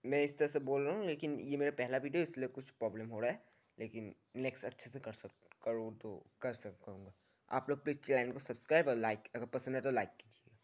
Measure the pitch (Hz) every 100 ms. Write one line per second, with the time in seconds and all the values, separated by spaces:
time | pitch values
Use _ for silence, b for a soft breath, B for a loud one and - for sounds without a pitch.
0 | 127 143 147 143 147 151 135 139 143 202
1 | 190 147 156 139 123 143 143 143 123 131
2 | 139 175 165 135 127 135 131 _ 113 107
3 | 113 110 120 208 b b b - 113 110
4 | 107 - _ 123 131 - 117 - 120 135
5 | 113 107 98 _ _ - 113 113 113 110
6 | 110 92 - _ 127 110 104 95 - 95
7 | 95 - b b _ 127 139 139 151 143
8 | - 131 123 127 - 120 - 160 143 117
9 | 113 107 - 120 117 131 131 131 131 123
10 | 98 - - - - _